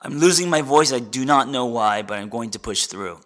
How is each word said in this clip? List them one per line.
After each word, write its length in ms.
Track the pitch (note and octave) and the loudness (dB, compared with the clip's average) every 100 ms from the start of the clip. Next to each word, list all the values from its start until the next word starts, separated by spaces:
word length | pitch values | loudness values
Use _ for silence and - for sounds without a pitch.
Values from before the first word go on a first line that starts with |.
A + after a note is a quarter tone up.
I'm 160 | - C#3+ | -10 2
losing 320 | F3 E3+ F3+ | 4 4 2
my 140 | D#3 | 0
voice. 280 | C3+ D3 D3+ | 4 4 4
I 60 | B2+ | 0
do 260 | A2 B2+ | -4 -4
not 240 | C3 C#3 C3+ | 2 2 2
know 200 | C3+ B2 | -2 -2
why, 340 | A#2 G#2+ G#2 | 0 2 0
but 160 | G#2 G#2 | -2 -8
I'm 120 | G#2 | -6
going 200 | A#2 A2+ | -8 -8
to 80 | G#2 | -8
push 280 | A2 G2 - | -6 -4 -4
through. 320 | F#2+ F#2 E2+ | -6 -10 -12